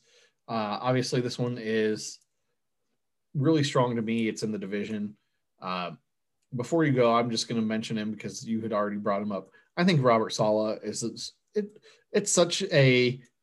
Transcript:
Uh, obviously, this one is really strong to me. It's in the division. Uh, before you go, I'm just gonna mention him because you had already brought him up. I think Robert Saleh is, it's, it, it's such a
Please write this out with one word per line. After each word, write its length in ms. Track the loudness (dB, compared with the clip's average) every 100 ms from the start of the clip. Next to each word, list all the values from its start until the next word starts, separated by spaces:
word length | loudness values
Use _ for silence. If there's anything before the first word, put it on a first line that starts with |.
| _ _ _ _ -8
Uh, 300 | -4 -2 -2
obviously, 400 | 0 0 0 -2
this 180 | -2 -2
one 200 | -4 -4
is 600 | -2 0 0 -2 -8 -16 _ _ _ _ _ _ _ _ _ _ _
really 300 | -2 2 2
strong 320 | 2 2 2 0
to 60 |
me. 260 | -2 0 0
It's 160 | -2
in 80 | -4
the 60 | -6
division. 580 | -6 -6 -4 -6 -6 -10 _ _ _ _
Uh, 300 | -6 -6 -6 -10 _ _ _ _ _ -8
before 280 | -2 2
you 80 | 2
go, 220 | 4 4
I'm 160 | 4 0
just 160 | -2 -2
gonna 140 | -2
mention 380 | -2 -2 -4 -6
him 140 | -6
because 340 | -8 -10 -10 -6
you 160 | -4
had 100 | -2
already 240 | -2 -2 -2
brought 240 | -2 -2
him 120 | -2
up. 180 | -6 -8 _ _ 0
I 80 |
think 180 | 4 4
Robert 280 | 6 4 2
Saleh 460 | 0 2 2 0 -4
is, 200 | -6 -6
it's, 300 | -6 -8 -14 -16 _
it, 120 | -6 -6 -8 -20 _ _
it's 220 | -4 0
such 300 | 2 2 0
a 580 | 0 4 6 6 4 0 -10 _